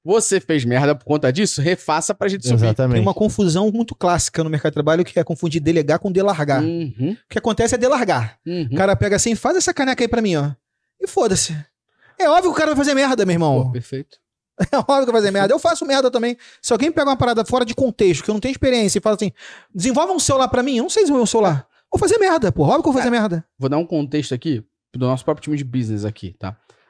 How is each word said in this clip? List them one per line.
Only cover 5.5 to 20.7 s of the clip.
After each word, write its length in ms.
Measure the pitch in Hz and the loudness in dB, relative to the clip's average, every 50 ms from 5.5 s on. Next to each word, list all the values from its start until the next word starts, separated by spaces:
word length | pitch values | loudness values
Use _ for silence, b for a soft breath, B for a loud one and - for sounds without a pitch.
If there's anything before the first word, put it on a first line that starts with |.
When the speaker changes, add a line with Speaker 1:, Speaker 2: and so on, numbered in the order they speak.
| 147 170 | -4 -2
Speaker 3:
delegar 380 | 147 156 170 170 147 143 156 175 | 0 0 2 2 2 0 0 -2
com 140 | - 202 | -2 -2
delargar. 500 | 180 180 190 202 196 156 151 143 139 131 151 | 0 0 0 0 0 0 0 0 0 0 0
Speaker 1:
Uhum. 500 | 160 170 170 165 139 110 110 123 160 214 | -2 -2 -4 -6 -8 -6 -4 -4 -4 -4
Speaker 3:
O 40 | - _ - | -6 _ -10
que 120 | - 214 | -8 -4
acontece 340 | - 233 214 - 233 233 262 | -2 -2 0 0 0 0 0
é 60 | 240 | -2
delargar. 580 | 233 254 285 262 247 202 160 123 113 110 - _ - | -2 -2 -2 0 0 0 0 0 -2 -4 -8 _ -10
Speaker 1:
Uhum. 240 | 160 175 180 156 123 | -8 -6 -6 -4 -2
Speaker 3:
O 40 | 120 | -2
cara 200 | 156 190 196 196 | 0 2 2 2
pega 200 | - 208 208 202 | 0 0 0 0
assim, 180 | 196 - 233 233 | 0 0 0 -2
"Faz 240 | - - 247 330 370 | 0 0 0 0 0
essa 160 | 302 - 349 | 0 0 -2
caneca 300 | - 277 262 254 - 247 | 0 0 -2 0 0 -2
aí 40 | 233 | -2
pra 140 | 233 226 | 0 0
mim, 140 | 220 208 175 | 0 0 0
ó." 160 | 151 143 147 139 - _ _ _ _ _ _ _ _ | 0 0 -2 -4 -8 _ _ _ _ _ _ _ _
E 60 | 381 - | -10 -4
foda-se. 480 | - 392 294 220 190 165 - - 165 151 147 - _ _ _ b b b b b b - | 0 0 2 2 2 0 -2 -4 -6 -10 -12 -14 _ _ _ b b b b b b 0
É 80 | 381 302 | 2 4
óbvio 220 | 302 349 370 370 | 4 4 2 2
que 60 | 302 - | 0 0
o 20 | |
cara 120 | 311 311 | 0 0
vai 40 | 302 | 2
fazer 180 | 262 285 294 285 | 2 2 2 2
merda, 320 | 269 277 262 262 220 202 | 2 2 2 2 2 2
meu 80 | 185 175 | 2 2
irmão. 300 | 170 170 151 135 127 123 | 2 2 2 2 2 0
Speaker 1:
Pô, 80 | 127 | 0
perfeito. 460 | 120 120 117 - - 131 147 - _ _ _ _ _ _ _ _ _ - | -4 -6 -8 -8 -10 -12 -12 -14 _ _ _ _ _ _ _ _ _ -4
Speaker 3:
<laughs> 80 | - - | -2 0
É 60 | - 269 | 0 0
óbvio 280 | - - 277 277 269 | 0 2 2 2 2
que 60 | 240 226 | 2 2
vai 80 | 226 | 2
fazer 100 | 208 202 | 2 2
merda. 220 | 190 202 196 196 262 | 2 2 2 2 2
Eu 40 | 302 | 2
faço 280 | - 339 330 - 320 | 2 0 0 -2 -2
merda 260 | 277 269 269 262 254 | -2 0 2 2 0
também. 240 | 247 240 226 240 240 B B B B B | 0 0 -2 -4 -4 B B B B B
Se 120 | - - 247 | -4 -2 0
alguém 180 | 202 262 330 | 0 0 0
pega 180 | 320 330 285 277 | 0 0 0 0
uma 60 | 269 | 0
parada 300 | - - 247 233 226 220 | 2 0 0 2 0 0
fora 180 | - 240 254 247 | 0 0 -2 -2
de 100 | 220 233 | -2 -2
contexto, 480 | - 269 247 - - 214 185 170 - - | -2 -2 -2 0 2 2 2 2 2 -2
que 40 | - | -4
eu 40 | 214 | -4
não 80 | 214 | -4
tenho 100 | 190 254 | -4 -4
experiência, 480 | 269 - - 269 247 240 220 196 - 208 | -4 -2 0 0 2 2 2 0 0 0
e 20 | |
fala 140 | - 214 214 | 0 0 0
assim, 160 | 190 214 185 B B B B B B B B - | 0 -2 -4 B B B B B B B B -8
"Desenvolve 380 | 185 165 262 247 277 320 381 | -4 -2 0 0 0 0 0
um 80 | 370 330 | 0 0
celular 300 | - - 277 262 262 247 | 0 0 2 2 2 2
pra 120 | 254 247 | 0 0
mim", 140 | 247 277 | 0 0